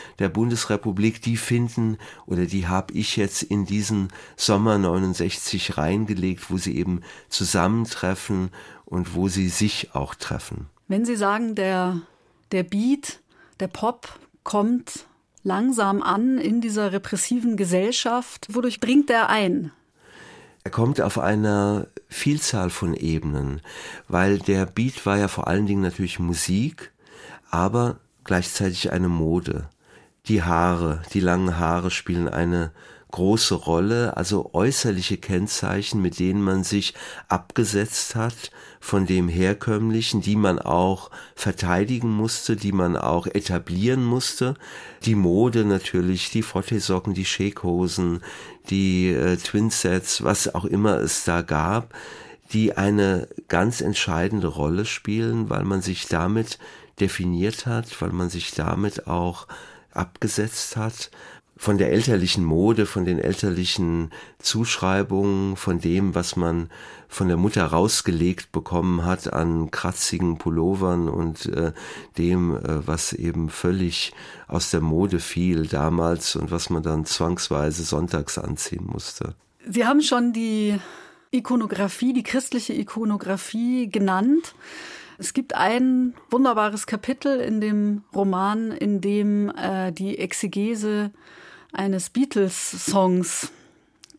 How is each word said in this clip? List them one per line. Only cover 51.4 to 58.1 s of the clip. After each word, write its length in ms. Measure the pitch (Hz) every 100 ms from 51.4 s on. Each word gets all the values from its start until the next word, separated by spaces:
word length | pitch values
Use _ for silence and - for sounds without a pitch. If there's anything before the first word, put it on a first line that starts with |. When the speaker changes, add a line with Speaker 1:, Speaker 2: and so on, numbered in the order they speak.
Speaker 1:
gab, 540 | 85 76 80 107 117 - - - - - -
die 240 | 107 107 -
eine 500 | 196 104 98 92 - - -
ganz 320 | 85 101 117
entscheidende 680 | 80 104 - 82 92 107 90
Rolle 360 | 78 73 90
spielen, 640 | 110 - - 107 113 117 107
weil 160 | 98
man 160 | 98 98
sich 280 | 92 90 -
damit 500 | 85 87 107 110 - - - - -
definiert 640 | 98 - 90 87 98 110
hat, 380 | - 117 117 -
weil 100 | 92